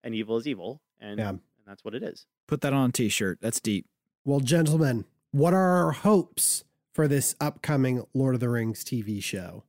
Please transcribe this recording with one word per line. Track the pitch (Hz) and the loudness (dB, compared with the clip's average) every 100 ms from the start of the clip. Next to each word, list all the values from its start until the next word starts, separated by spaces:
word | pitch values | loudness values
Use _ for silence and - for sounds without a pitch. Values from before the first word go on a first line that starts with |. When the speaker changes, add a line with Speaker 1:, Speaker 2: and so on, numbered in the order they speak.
Speaker 1:
and | 120 | -6
evil | 113 107 117 | -6 -2 -2
is | 117 | -2
evil. | 110 90 143 _ _ | -6 -8 -12 _ _
And, | 104 104 | -12 -6
Speaker 2:
Yeah. | 104 | -6
Speaker 1:
and | 95 _ _ 104 | -6 _ _ -20
that's | 98 | -16
what | - 113 | -12 -10
it | |
is. | 107 87 _ _ - | -10 -12 _ _ -6
Speaker 3:
Put | 147 | -4
that | 143 | 0
on | 139 131 | 2 2
a | |
t-shirt. | - 113 - 98 87 | 2 0 0 -2 -4
That's | 110 - | -4 -4
deep. | 110 101 - _ _ _ | -2 -4 -4 _ _ _
Speaker 2:
Well, | 139 139 | -2 0
gentlemen, | 127 165 156 156 147 117 92 _ _ | 2 2 2 2 2 0 -6 _ _
what | 143 160 | 2 4
are | 185 185 180 165 | 4 4 4 2
our | |
hopes | 143 202 208 - - - - - _ _ | 2 4 4 2 -2 -2 -2 -6 _ _
for | - 151 | 0 2
this | 139 127 - | 2 0 -2
upcoming | 147 - - 147 131 127 - | -4 -4 -2 2 2 0 -2
Lord | 131 131 127 | 0 2 2
of | |
the | 123 | 0
Rings | 120 113 107 | 0 -2 -4
T | - 123 | -6 -6
V | 104 104 | -4 -6
show? | - 101 90 92 | -4 -6 -8 -14